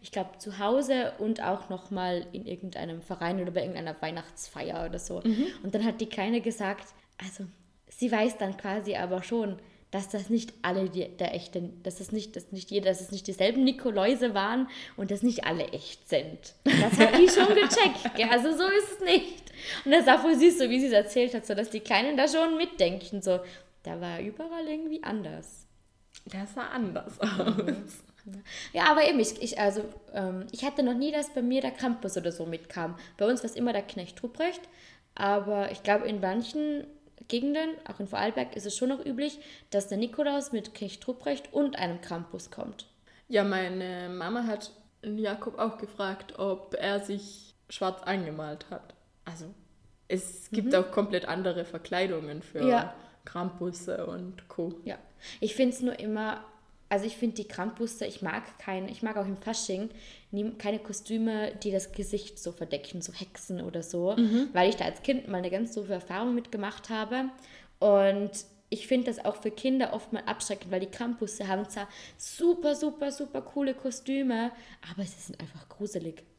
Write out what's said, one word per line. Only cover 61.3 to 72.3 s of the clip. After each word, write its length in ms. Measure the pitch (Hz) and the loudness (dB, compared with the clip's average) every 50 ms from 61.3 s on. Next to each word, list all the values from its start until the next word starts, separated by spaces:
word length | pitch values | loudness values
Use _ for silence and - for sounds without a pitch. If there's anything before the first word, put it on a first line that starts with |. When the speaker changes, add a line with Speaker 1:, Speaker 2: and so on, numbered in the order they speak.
| 220 214 214 - - 202 - | 0 0 -2 -4 -6 -4 -4
Speaker 1:
die 80 | 208 | -2
das 200 | 196 190 190 - - | -2 -2 -2 -4 -8
Gesicht 460 | - 202 - - 196 - - - - | -8 -6 -4 -4 -6 -6 -8 -16 -10
so 120 | - 175 | -10 -10
verdecken, 500 | 170 - 165 165 - 143 - - - 175 | -8 -8 -6 -6 -6 -6 -6 -8 -10 -10
so 120 | 165 - - | -10 -10 -10
Hexen 480 | - 190 - - - - - 185 175 | -12 -14 -14 -14 -18 -10 -8 -6 -6
oder 220 | 170 180 165 170 165 | -6 -6 -6 -6 -6
so, 320 | - - 170 175 185 214 | -4 -4 0 0 2 4
Speaker 2:
Mhm. 320 | 233 233 214 220 240 277 - - | 4 4 6 4 2 2 2 4
Speaker 1:
weil 160 | 180 180 196 | 6 6 6
ich 60 | - | 4
da 100 | - - | 2 -2
als 160 | - - - - | -4 -4 -2 0
Kind 240 | - 269 262 - - | 0 0 0 0 -4
mal 80 | 196 | -4
eine 120 | 180 180 175 | -2 -2 -2
ganz 220 | 185 196 233 226 - | 0 -2 -2 -2 -4
doofe 200 | 214 202 190 202 | -6 -4 -2 -4
Erfahrung 400 | 180 180 - 185 190 226 247 247 | -4 -4 -6 -6 -2 -2 0 0
mitgemacht 540 | 240 233 - - 208 202 208 214 - - - | -2 -2 -4 -6 -4 -4 -4 -6 -10 -8 -6
habe. 360 | 226 220 214 208 240 262 262 262 262 - - - - - - - _ _ | -4 -4 -2 -2 -2 -2 -2 -4 -6 -12 -20 -20 -20 -20 -20 -20 _ _
Und 520 | 202 208 202 196 196 196 196 202 202 196 - - - - - _ _ _ | 6 8 8 8 8 6 4 4 0 -4 -4 -10 -12 -14 -20 _ _ _
ich 180 | 226 220 - | -6 -6 0
find 200 | - 262 254 240 | 2 2 4 4
das 160 | 254 226 - - | 0 -4 -2 -2
auch 120 | 208 208 | -2 -2
für 160 | - - 220 | -2 -6 -6
Kinder 420 | 214 - - 262 262 262 247 - - | -6 0 0 2 4 4 2 0 -2
oft 180 | 214 - - - | -6 -4 -4 -6
mal 100 | 202 - | -4 -2
abschreckend, 460 | - 220 - - - 202 196 - 180 | -4 -4 -4 -4 -6 -6 -6 -4 -2
weil 80 | 185 185 | -2 -2
die 80 | 190 | -2
Krampusse 600 | 190 - - 233 233 240 - 220 202 - - 208 | -4 -6 -6 -4 -4 -2 -2 -4 -6 -4 -6 -2
haben 220 | 190 190 190 208 - | -2 0 0 -2 -4
zwar 180 | - 214 202 - - - - - - | -6 -8 -8 -8 -12 -18 -18 -20 -16
super, 580 | - - - | -12 -12 -10